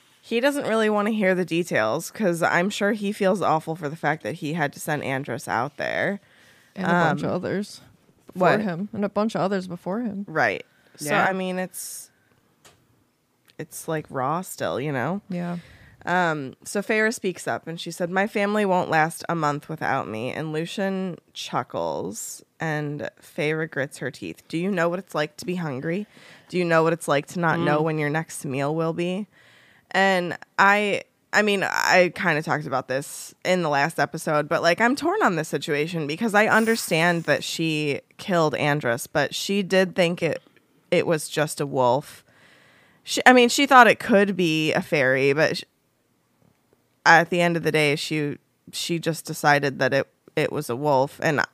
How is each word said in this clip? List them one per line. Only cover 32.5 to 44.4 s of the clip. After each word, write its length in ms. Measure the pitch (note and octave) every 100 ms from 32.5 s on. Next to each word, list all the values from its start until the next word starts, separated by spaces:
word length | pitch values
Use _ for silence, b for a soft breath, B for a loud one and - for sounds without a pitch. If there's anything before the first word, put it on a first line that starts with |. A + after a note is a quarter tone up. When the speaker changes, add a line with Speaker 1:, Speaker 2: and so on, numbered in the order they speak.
| C#3+ D3+
Speaker 1:
about 220 | B2+ -
this 480 | C3 C#3+ - - -
in 180 | - F#3
the 60 | D#3+
last 300 | C#3+ D3 -
episode, 480 | C#3+ D#3+ - D3+ D3
but, 140 | E3
like, 180 | E3 E3+
I'm 160 | A#3 C#4
torn 260 | D4+ G#4
on 140 | D4 E3
this 140 | D#3+
situation 580 | D3+ - D3 D#3 E3+ C#3+
because 260 | D#3+ A#3
I 140 | G3+ G#3+
understand 760 | G#3+ A3 A3+ - D#3+ F3 E3+ D#3+
that 180 | C#3+
she 560 | - - D#3+ D3+ D3+ C#3 - -
killed 380 | - F3 D#3 -
Andros, 520 | D3 D3 B2+ A#2+ -
but 280 | D#3 C3+ -
she 260 | - G3+
did 320 | F3+ F#3 F#3
think 300 | E3+ E3+ E3+
it, 180 | D#3+ - - _ _ _ _
it 160 | F3 -
was 220 | D#3+ -
just 320 | - D3+ -
a 60 | D3
wolf. 580 | C#3 B2 C3 - - b b b b b b b b
She, 180 | - - -
I 80 |
mean, 160 | B3+ A#3+
she 160 | - C#4+
thought 220 | C4 A3+
it 120 | G3
could 380 | - G#3+ G3+
be 340 | F3+